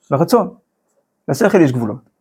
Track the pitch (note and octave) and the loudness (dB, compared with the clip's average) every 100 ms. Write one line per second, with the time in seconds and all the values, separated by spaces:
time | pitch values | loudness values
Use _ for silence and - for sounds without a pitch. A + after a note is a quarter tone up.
0 | _ C#3 E3+ A#3+ F#3 - _ _ _ _ | _ -2 2 0 0 -10 _ _ _ _
1 | _ _ - C3 G3+ F#3+ D3 B2 A2 F#2+ | _ _ -8 -2 0 2 2 0 -6 -8
2 | _ _ | _ _